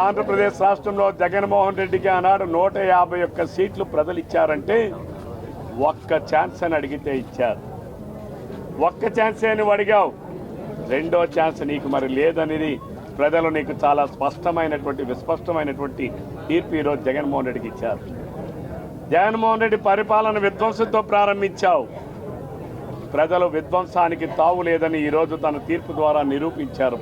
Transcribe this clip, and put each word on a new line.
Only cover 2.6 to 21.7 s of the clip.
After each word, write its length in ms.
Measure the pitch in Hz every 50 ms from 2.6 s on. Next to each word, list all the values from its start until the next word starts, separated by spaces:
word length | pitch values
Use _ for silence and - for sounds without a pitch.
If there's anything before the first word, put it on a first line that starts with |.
| 185 196 185 170 196 185 180
యాభై 260 | 180 175 165 175 175 175 170
ఒక్క 180 | - 175 170 156 -
సీట్లు 300 | 175 190 202 - 196 240 - -
ప్రజలు 240 | 151 156 160 - 165 160
ఇచ్చారంటే, 540 | - - 170 160 156 151 147 139 - 214 233 226 202 165 139 135 - - - - - - - - - - - - - 113 117 135 156
ఒక్క 200 | 156 - - - 160 156 - - 156
ఛాన్స్ 280 | 151 170 185 165 - 180
అని 100 | 170 160 151
అడిగితే 320 | 143 135 147 147 147 147 139 131 113
ఇచ్చారు. 360 | - - - 123 117 101 - - - - - - - - - - - - - - - - - - - - - - - - 131 151 175
ఒక్క 140 | 180 - 220 226 220 226
ఛాన్స్ 240 | 220 220 214 220 220
అని 120 | 220 220 214
నువ్వు 140 | 214 208 202
అడిగావు, 360 | 202 208 196 214 202 180 139 - - - - - - - - - - - - - - - 113 127
రెండో 260 | 143 160 165 175 175 170 170 -
ఛాన్స్ 240 | 165 160 160 151 - 156 143
నీకు 180 | 147 143 135 139 139
మరి 120 | 135 131 131 131 135
లేదనేది 540 | 147 165 165 165 160 156 156 151 156 156 135 - - - - - - - - -
ప్రజలు 300 | 147 151 160 165 165 160 156
నీకు 160 | 156 147 - 135 120 147
చాలా 200 | 143 143 147 143 135 -
స్పష్టమైనటువంటి, 920 | - 135 143 143 151 170 175 170 170 165 156 151 143 135 143 135 135 131 120
విస్పష్టమైనటువంటి 920 | 123 127 - - 165 160 - 180 170 160 151 143 135 135 139 139 - - 135 113 - - - - - - - -
తీర్పు 260 | 156 175 170 - - 156
ఈరోజు 200 | 147 143 147 127 110 131
జగన్మోహన్ 400 | 131 147 147 143 139 139 131 127
రెడ్డికి 200 | 120 120 110 110 -
ఇచ్చారు. 300 | - 117 113 101 - - - - 120 - - - - - - - - - - - - - - - - - - 147
జగన్మోహన్ 480 | 170 196 214 220 220 226 226 226 220 226
రెడ్డి 140 | 220 214 214 - 202
పరిపాలన 500 | 196 208 214 208 214 214 220 220 214 214 196
విధ్వంసంతో 540 | 196 196 185 214 226 214 220 226 214 214 220 214 -
ప్రారంభించావు, 760 | 208 202 208 202 202 202 196 196 - - 202 185